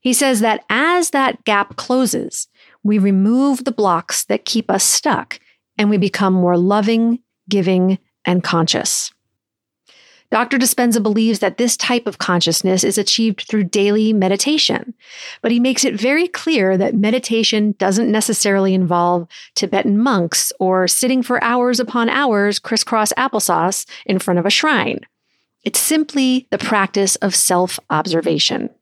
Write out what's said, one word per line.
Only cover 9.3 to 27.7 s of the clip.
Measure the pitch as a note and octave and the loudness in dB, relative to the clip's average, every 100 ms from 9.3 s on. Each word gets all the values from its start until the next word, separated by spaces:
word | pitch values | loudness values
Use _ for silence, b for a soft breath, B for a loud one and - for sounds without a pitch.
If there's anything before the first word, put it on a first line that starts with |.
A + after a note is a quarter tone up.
| _ _ _ _ _ _ b b b b | _ _ _ _ _ _ b b b b
Doctor | A3 A#3+ C4+ | -2 0 0
Dispenza | B3 - B3 A3+ | 0 2 2 2
believes | G#3 G#3 A3+ G#3+ | 2 2 2 2
that | G3 - | -2 0
this | A#3+ - | -2 -2
type | - B3 A3+ | -2 -2 -4
of | G3 | -8
consciousness | - F3+ E3+ E3 F#3 F#3 | -2 0 2 0 0 2
is | G4 - | 0 0
achieved | G3+ - A3+ G3 | -2 0 0 -2
through | - A3 | -4 -2
daily | F#3 G#3+ G3+ G#3 A3 | 0 0 2 2 2
meditation, | A3 F#3 G3 C#4 D4+ - - - - B B B B | 2 0 0 0 0 0 -2 -6 -18 B B B B
but | - | -2
he | A#3+ | 0
makes | B3 C4 | 0 0
it | C4 | -2
very | G#3 A#3 D4 F4+ | -2 0 0 -2
clear | - - D#4 F#3+ F#3+ | -4 -2 2 2 2
that | F#3+ - | 0 0
meditation | G#3 B3 B3 A3+ A3 A3 G#3 G3 | 0 0 -2 -2 0 0 0 0
doesn't | F#3+ G3 A#3 | 0 0 2
necessarily | G#3 A3 G3 G#3 G3 F#3+ | 0 0 -2 0 2 2
involve | F#3+ F3+ F3 F3 F3 E3+ B B | 2 2 2 2 0 -4 B B
Tibetan | - G3 G3 - G3+ | -6 -2 -2 0 2
monks | B3+ G#3+ E3+ - - - | 2 0 0 -2 -4 -2
or | F#3+ F#3 F3+ | 0 2 0
sitting | - B3+ C4 | 0 0 0
for | A#3+ A#3+ | 0 0
hours | A#3 B3 B3 A#3+ | 0 0 0 0
upon | B3 A#3+ A#3 | -2 -2 0
hours | C4 C#4+ G#3 G3+ G3+ | 0 0 2 0 -2
crisscross | - A3 - A3+ G#3 | -4 -4 -2 -2 -2
applesauce | - E3+ G#3+ G3 E3 E3+ G#3 - B | -2 -2 -2 -2 0 0 -2 -8 B
in | - F#3+ | -4 -2
front | - F3 | 0 0
of | F3+ | 0
a | |
shrine. | G#3 D4+ C4 - - - _ _ _ _ _ | 0 0 0 -2 -6 -12 _ _ _ _ _
It's | - - | -6 -4
simply | - D#4 D4+ C#4+ C4 B3+ - | 0 0 0 0 2 0 -2
the | G3 | -6
practice | - G#3 G3 - G3 - | -2 0 0 0 0 0
of | G3+ | -2
self-observation. | - - F3+ F3+ | 0 0 0 0